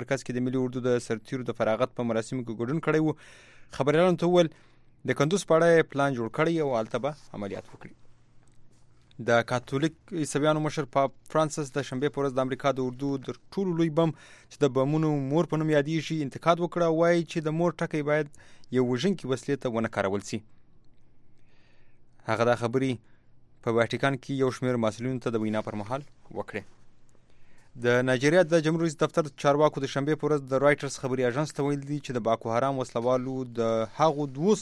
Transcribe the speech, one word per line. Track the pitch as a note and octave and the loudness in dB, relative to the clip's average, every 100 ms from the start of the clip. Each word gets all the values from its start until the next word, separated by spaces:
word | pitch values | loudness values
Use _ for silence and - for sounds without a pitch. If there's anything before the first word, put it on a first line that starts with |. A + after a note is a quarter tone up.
مرکز | B2 C3+ | -2 -4
کې | - | -4
د | B2 B2+ | -4 -2
ملي | C3 | 0
اردو | B2+ B2+ B2 | -2 -2 0
د | A#2+ | 0
سرتیرو | - A2+ - C3+ A#2+ | 0 -6 -6 -8 -6
د | A2 | -2
فراغت | G#2+ A2 B2+ - | 0 2 0 -2
په | |
مراسمو | A#2+ A2+ A2 C3 | -2 -2 -2 -6
کې | A#2 A2 | -8 -6
ګډون | A#2 D#3 D3+ | -4 -2 0
کړی | D#3 | 2
و، | D#3 D3 - - - - - | 0 -2 -10 -20 -20 -20 -16
خبریالانو | - C#3 D3+ F#3 F3 | -2 2 4 4 4
ته | F3 | 4
وویل | F3+ E3 - - _ - - C3 | 6 4 0 -18 _ -20 -8 -2
د | B2+ | 0
کندوز | C#3+ F#3+ - | 2 0 2
په | D#3+ | 4
اړه | E3+ | 6
یې | E3 D#3 | 6 4
پلان | C#3 C#3 B2+ | 0 0 0
جوړ | A2+ - | -4 -2
کړی | D#3 E3 | 0 0
او | C#3+ A#2+ | 0 -2
هلته | A2 B2 | -2 -4
به | C3 D3+ - | -4 -8 -12
عملیات | - G2+ - - | -10 -8 -8 -12
وکړي. | - - - - - _ - - - - - - - _ - A#2 | -18 -20 -20 -20 -20 _ -20 -20 -20 -20 -20 -20 -20 _ -8 2
د | A#2 | 2
کاتولیک | A2+ B2 - C3+ D#3 - - | 2 -2 -2 -2 -2 -4 -10
عیسویانو | F3+ D3 C#3+ D3+ D#3 | -6 -4 0 2 2
مشر | D3+ - | -2 -4
پاپ | C#3 C#3 C3+ - - | -2 0 0 -2 -4
فرانسس | D#3 D#3 - C#3 | 0 0 -2 -6
د | D3 | -6
شنبې | C3 C3 C#3+ | -6 -4 -4
په | C#3 | -2
ورځ | C#3 | -2
د | B2+ | -2
امریکا | C3 C3 C#3 | -2 -2 -2
د | C3 | 0
اردو | B2+ B2 C#3+ C#3 | -4 -4 -4 -4
د | B2+ - - | -6 -12 -10
ټولو | - G3 E3 | -4 -2 0
لوی | E3 | 0
بم | D3+ E3 - - - - | 2 0 -2 -12 -20 -20
چې | - | 0
د | C#3+ | 2
بمونو | B2+ C3+ D#3 D#3 D3 | 2 2 2 2 0
مور | C3+ D3+ | 0 0
په | E3+ D#3 | 0 0
نوم | D#3 | 2
یادیږي | D3+ C#3+ D#3+ D3 D#3+ | 2 2 -2 -2 -4
انتقاد | C#3 - E3 E3+ | -4 -2 0 2
وکړ | F3 F3 | 0 0
او | E3+ D#3+ | 0 2
وایي | E3+ F3 | 4 2
چې | E3 E3+ D#3 | 0 -4 -4
د | D#3 | 0
مور | E3+ - | -2 -2
ټکی | E3+ D#3+ | -4 -4
باید | D3 D3+ D3 - - - - | 0 0 -2 -8 -20 -20 -2
یو | B2 B2 | 0 2
وژونکي | B2 E3 F#3 B2+ | 2 0 -2 -2
وسلې | B2+ - C#3 | -4 -2 -4
ته | C3 | -2
ونه | A2+ A2+ | -2 -2
کارول | - G2 G2+ - | -2 -2 -2 -4
سي. | A2+ - - - - - - - - - - - - - - - - - - - | -10 -10 -20 -20 -20 -20 -20 -20 -20 -20 -20 -20 -20 -20 -20 -20 -20 -20 -14 -4
هغه | A2 | 0
دا | A#2 | 2
خبرې | A#2 A#2 B2+ C3+ A#2+ - - - - - - | 2 0 0 -2 -4 -10 -20 -20 -20 -20 -8
په | - | -2
واټیکان | A2+ A2+ A#2+ C#3 C3 | 2 2 0 -2 -2
کې | - | -4
یو | C#3 C3 | -2 0
شمېر | A#2+ B2+ B2 | 0 -2 0
مسؤلینو | A2 G#2+ A#2+ C3 | 0 -2 -6 -4
ته | B2+ | -4
د | A#2 | -2
وینا | G#2+ G#2+ | -2 -2
پر | G#2+ | -4
مهال | G#2 G2+ C3 C#3+ - - | -8 -8 -8 -10 -20 -14
وکړې. | F#2+ - G#2 - - - - - - - - - - - - | -12 -10 -10 -12 -16 -20 -20 -20 -20 -20 -20 -20 -20 -20 -2
د | A#2+ B2 | 2 4
نایجیریا | B2+ B2+ C#3+ F3 | 4 2 4 4
د | E3+ E3+ | 4 4
جمهور | D#3 E3 | 2 2
رئیس | E3 D3 | 0 0
دفتر | D#3 - D3+ - | 0 0 -2 0
چارواکو | C#3+ C#3+ D3+ D3 | 2 4 4 2
د | C3+ | -4
شنبې | C#3+ C#3 D#3 | -2 -2 -2
په | D3 | 0
ورځ | D3+ | -2
د | C3+ C3 | 0 2
رایټرز | C#3 C#3+ C#3+ - | 4 2 -2 -6
خبري | C3 B2+ | -4 0
اژانس | B2 B2 D3+ | 0 0 -4
ته | - | -2
ویل | C#3+ C#3+ | -2 -2
دي | C#3 D3 | -4 -8
چې | - | -4
د | B2 A2 | -2 0
باکو | A2+ A#2 | 0 0
حرام | A2+ C3+ C3+ | 0 0 -2
وسلوالو | B2 A#2+ A#2+ B2+ B2+ C3 | -4 -2 2 2 0 -6
د | B2+ A#2 A2+ A2+ A2+ - | -6 -2 0 0 -2 2
هغو | D#3 C#3+ D3 | 2 2 -4
دوه | C3 F3 G#3 | -2 2 2